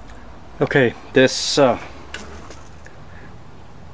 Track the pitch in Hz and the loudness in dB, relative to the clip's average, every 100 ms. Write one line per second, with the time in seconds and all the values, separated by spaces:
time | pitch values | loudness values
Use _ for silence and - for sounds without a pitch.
0 | - - - - - - 139 143 120 - | -14 -14 -14 -16 -12 -2 2 6 4 2
1 | - 135 131 - - - 131 110 - - | 2 6 6 6 2 6 6 6 -2 -14
2 | - - - - - - - - - - | -12 -12 -12 -14 -14 -16 -16 -16 -16 -16
3 | - - - - - - - - - | -16 -14 -16 -16 -16 -16 -16 -16 -16